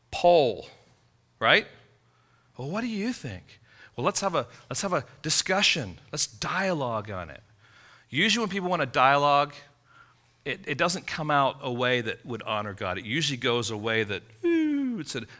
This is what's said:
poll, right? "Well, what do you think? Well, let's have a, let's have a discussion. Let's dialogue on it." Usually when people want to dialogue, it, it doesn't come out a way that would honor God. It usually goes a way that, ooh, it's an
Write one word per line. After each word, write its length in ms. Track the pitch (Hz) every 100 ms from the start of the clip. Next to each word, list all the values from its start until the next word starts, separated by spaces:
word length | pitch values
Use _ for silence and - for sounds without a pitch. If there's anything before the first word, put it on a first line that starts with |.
| _
poll, 580 | - 175 175 131 90 - - _ _ _ _ _ -
right? 260 | 113 175 - - - _ _ _ _ _ _ -
"Well, 100 | 135
what 140 | 196
do 60 | 240
you 240 | 214 220
think? 460 | 247 131 92 - - _ - - -
Well, 80 |
let's 160 | 147 -
have 140 | 196
a, 120 | 165 117 - -
let's 140 | -
have 100 | 196
a 140 | 175 - -
discussion. 760 | 156 - - 190 208 175 104 85 -
Let's 140 | 151 -
dialogue 840 | - 151 175 190 170 127 113 101
on 200 | 95 82
it." 120 | 67 - _ _ - - - _
Usually 320 | 127 214 226
when 80 | 214
people 180 | 196 180
want 120 | 175
to 60 | 135
dialogue, 680 | 143 131 143 143 143 143 - - _ _ - - _ _ _
it, 160 | - 123 -
it 100 | 143
doesn't 300 | 175 180 -
come 240 | - 151
out 260 | 147 135 139
a 100 | 139
way 300 | 120 123 127
that 220 | 113 - -
would 160 | 113
honor 320 | 104 107 104
God. 240 | 95 98 90
It 80 | 107
usually 320 | 139 143 127
goes 320 | 123 120 107
a 60 | 107
way 280 | 110 110
that, 180 | 104 92 - -
ooh, 560 | 339 330 311 285 269 226
it's 140 | 151
an 120 | 123 113 -